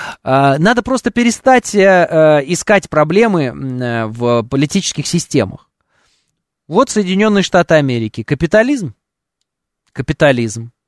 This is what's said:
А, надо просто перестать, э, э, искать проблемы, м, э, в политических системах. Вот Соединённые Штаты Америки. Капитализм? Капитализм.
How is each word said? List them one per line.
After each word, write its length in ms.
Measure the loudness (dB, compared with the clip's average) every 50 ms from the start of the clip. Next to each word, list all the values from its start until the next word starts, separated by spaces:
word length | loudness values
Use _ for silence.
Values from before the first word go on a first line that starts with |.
| -14 -14 -14 _ -4
А, 340 | 0 0 2 2 2 2
надо 240 | 2 2 2 0 0
просто 300 | -2 -2 -4 -2 -4 -2
перестать, 640 | -2 0 0 0 0 0 2 4 4 4 2 0 0
э, 320 | 2 4 4 4 4 2 2
э, 340 | 2 4 4 4 4 2 0
искать 420 | -2 -6 -4 0 0 0 0 0 0
проблемы, 540 | 0 0 0 2 2 2 2 2 0 0 -2
м, 380 | -4 -6 -8 -10 -8 -8 -6
э, 240 | -6 -4 -4 -4 -6
в 360 | -6 -6 -4 -2 0 0 0 -2
политических 640 | -2 -2 -2 -2 -2 -2 -4 -4 -4 -8 -8 -8
системах. 640 | -4 -4 -4 -4 -2 -2 -2 -2 -2 -6 -16 _ _ _ _ _ _ _ _ _ _ _ _ _ _ _ _ _ _ _ _ _
Вот 220 | -2 0 0 0 0
Соединённые 540 | 0 -2 -2 0 0 2 2 2 2 0 0
Штаты 320 | 2 2 0 2 4 2
Америки. 480 | 2 2 0 -2 -2 -4 -6 -8 -8 -6
Капитализм? 720 | -6 -4 -4 -2 0 2 2 2 2 -2 -4 -6 -10 -12 _ _ _ _ _ _ _ _ _ _ _ _ _ _ _ _ _ _ _
Капитализм. 800 | -12 -10 -6 -4 0 2 2 2 2 2 -2 -4 -6 -10 -14 -16 _ _ _